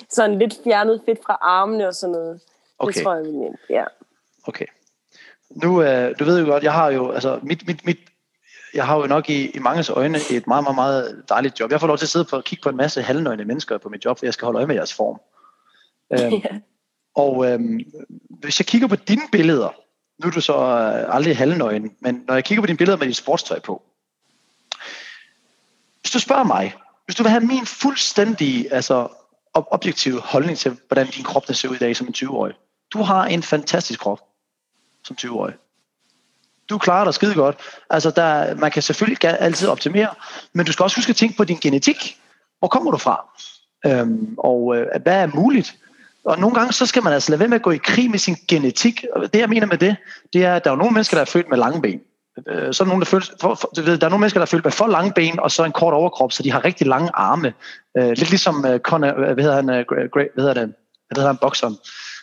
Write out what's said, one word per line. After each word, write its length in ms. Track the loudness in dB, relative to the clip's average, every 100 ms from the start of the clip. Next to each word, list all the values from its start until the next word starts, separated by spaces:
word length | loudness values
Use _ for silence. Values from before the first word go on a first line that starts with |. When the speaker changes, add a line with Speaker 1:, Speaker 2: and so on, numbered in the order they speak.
| -6
Speaker 1:
sådan 280 | 0 2 2
lidt 160 | 0 -2
fjernet 380 | 0 2 2 0 -2
fedt 120 | -4 -4
fra 120 | -2
armene 480 | 2 2 2 -2 -4
og 60 |
sådan 180 | -4 -6
noget. 200 | -6 -8
Det 80 | -12 _ _ _ -8
Speaker 2:
Okay. 240 | -6 -2
Speaker 1:
tror 120 | -2
jeg, 100 | -2
vi 60 | -4
mener. 260 | -8 -8 -10 -6
Ja. 140 | -4 -4 -10 _ _ _ _
Speaker 2:
Okay. 200 | -14 -12 -12 _ _ _ _ _ -20 _ _
Nu, 320 | -6 0 2
øh, 320 | 4 2 0 0
du 60 |
ved 160 | 2 2
jo 60 | 2
godt, 160 | 2
jeg 100 | 2
har 180 | 2 2
jo, 200 | 2 -2
altså, 260 | -2 -4 -4
mit, 240 | -4 -6 -6
mit, 180 | -6 -4
mit, 120 | -4 _ _ _ _ _ -20 -10
jeg 120 | -4 0
har 100 | 0
jo 100 | 2
nok 240 | 0 0
i, 200 | -2 -4
i 80 | -2
manges 320 | -2 0 -2
øjne 280 | 0 0 -2 -2
et 160 | -4 0
meget, 180 | 0
meget, 100 | 0
meget 480 | 0 0 0 -4 -6 -2
dejligt 320 | 0 0 -2
job. 100 | -2
Jeg 100 | 0
får 60 | 2
lov 120 | 0
til 60 |
at 60 | 0
sidde 140 | -2
på 120 | -2 -4
og 80 |
kigge 180 | -6 -6
på 60 | -4
en 80 | 0
masse 260 | -2 -2
halvnøgne 420 | -2 -2 -2 -4
mennesker 340 | -6 -6 -6 -8
på 100 | -8
mit 160 | -6
job, 140 | -4 -4
for 80 | -4
jeg 80 |
skal 100 | -4 -2
holde 100 | -2
øje 100 | 0
med 80 |
jeres 200 | -2 -4
form. 260 | -4 -4 -6 _ _ _ _ _ _ _ _ -4
Øhm, 220 | -2 0 -2
Speaker 1:
<laughs> 40 |
Ja. 140 | -4 -10 -18 _ _ _ _
Speaker 2:
og, 320 | -2 0 2 0
øhm, 300 | 0 -2 -6 -8 -16 -20 -20 -20
hvis 300 | -14 -4 -2
jeg 60 | 2
kigger 220 | 2 2
på 80 | 0
dine 260 | 0 -2 0
billeder, 360 | 2 4 2 0 -8 _ _ _ -8
nu 80 | -6
er 40 |
du 80 | -2
så, 160 | 0 0
øh, 580 | 2 0 0 -2 -2
aldrig 220 | 0 0 2
halvnøgen, 560 | 0 0 -2 -2 -6 -6
men 240 | -6 -4 -2
når 80 |
jeg 100 | -2
kigger 180 | 0 0
på 40 | 0
dine 120 | 2
billeder 200 | 2 2
med 80 | 0
dit 100 | -4
sportstøj 440 | -2 -2 -2 -8
på, 220 | -8 -10 _ _ _ _ _ _ _ _ -16 -14 -16 -18 -20 -20 -20 _ _ _ _ _ _ _
hvis 100 | -4
du 80 | -2
spørger 260 | 0 2
mig, 300 | 2 0 -2 -8 _ _
hvis 100 | -8 0
du 60 |
vil 80 | 2
have 140 | 4
min 220 | 2 0 -4
fuldstændige, 1040 | -4 -2 -2 -2 0 0 0 -2 -2 -2
altså, 340 | -2 0 -2 -2 -10 _ _ _ -4
ob-, 100 | -2
objektive 500 | -4 -2 -4 -2 -4
holdning 380 | -2 0 0 -2
til, 180 | -4 -6 -2
hvordan 180 | 0 0
din 180 | -4
krop, 220 | -4 -4 -2
den 80 |
ser 140 | -4 -4
ud 60 |
i 40 | -2
dag 180 | -2 -2
som 100 | -6
en 60 |
tyve-årig, 420 | -6 -6 -4 -4 -6 _ _ -10
du 100 | -2
har 220 | 2 2 2
en 160 | -2
fantastisk 580 | 0 -2 0 -2 -2 -6
krop 200 | -6 -6 _ _ _ _ _ _ _ _
som 120 | -18 -12
tyve-årig. 380 | -8 -6 -6 -8 _ _ _ _ _ _ _ _ _ _ -8
Du 80 | -2
klarer 260 | 2 2
dig 100 | 2
skide 200 | 2 0
godt. 220 | 2 2 0 -10 -16 -4
Altså, 200 | 0 2
der, 440 | 2 2 2 0
man 160 | -2 -2
kan 120 | 0
selvfølgelig 420 | -2 0 -2 2
ga-, 120 | 0 2
altid 260 | 0 0 0
optimere, 400 | 0 0 0 0 -4 -16 -18 -6
men 140 | -2 0
du 60 |
skal 100 | 2
også 120 | 0 2
huske 140 | 0
at 60 | 2
tænke 200 | 2 2
på 80 |
din 120 | 0 0
genetik. 560 | 0 2 2 0 -4 -16 _ _ _ _
Hvor 100 | 0
kommer 220 | 2 2
du 60 | 0
fra? 260 | 0 -2 -4 -18 -20 -20 _ _ 0
Øhm, 480 | 2 2 -2 -4 -2
og, 380 | 0 2 2 0
øh, 260 | 0 0
hvad 200 | 2 2
er 40 | 2
muligt? 500 | 2 4 4 0 -6 _ _ -20 _
Og 140 | -2 2
nogle 160 | 2 2
gange, 160 | 0
så 140 | 0 0
skal 160 | 2
man 100 | 2
altså 180 | 2 2
lade 80 | 2
være 80 | 4
med 80 | 2
at 60 |
gå 80 | 2
i 60 | 0
krig 340 | 0 2 2
med 80 | 2
sin 180 | -2 -2 0
genetik. 560 | 2 2 2 2 0 -4
Og 200 | -4 0
det, 60 | 2
jeg 80 | 2
mener 180 | 2 2
med 120 | 2
det, 180 | 2 0 -6 -20 _
det 120 | 2
er, 120 | 2 2
at 80 |
der 60 | 2
er 40 |
jo 40 | 2
nogle 140 | 4
mennesker, 240 | 2 2 2
der 40 |
er 40 | 2
født 220 | 0 2
med 100 | 2
lange 240 | 2 0
ben. 180 | -6 -8 _ _ _ -18 -8
Øh, 260 | -4 -2
så 80 | 0
er 20 |
der 40 | 2
nogen, 120 | 0
der 60 | 2
føler, 180 | 0 0 -2
for, 140 | -2
for, 140 | -2 -6 -2
du 60 |
ved, 160 | 0 2
der 80 | 2
er 40 |
nogle 100 | 2
mennesker, 200 | 2 2
der 60 | 2
er 40 |
født 140 | 2
med 80 | 0
for 140 | 2 2
lange 260 | 2 2
ben, 280 | 2 0 0
og 100 | -2
så 140 | 0
en 80 | 0
kort 220 | 2 2
overkrop, 380 | 4 2 0 -2
så 100 | 0
de 80 | -2
har 140 | 0
rigtig 220 | 0 0 2
lange 240 | 2 0
arme. 400 | 0 0 2 -2 -6 -16 -20 _ 0
Øh, 120 | 2
lidt 220 | 2 2
ligesom, 340 | 2 2 0
øh, 160 | 2 0
Conor, 280 | 2 2 2
øh, 240 | 2 0
hvad 100 | 2
hedder 100 | 2 2
han, 140 | 2
øh, 100 | 0 0
Gra-, 160 | -2 0 0
Gra-, 180 | -2
hvad 100 | 0
hedder 100 | 0
det? 200 | 0 -2 -8 _ _ -8
Hvad 80 | 0
hedder 100 | 0
han, 100 | 2
bokseren? 360 | 0 0 -4 -6 -16 -18 -18 -18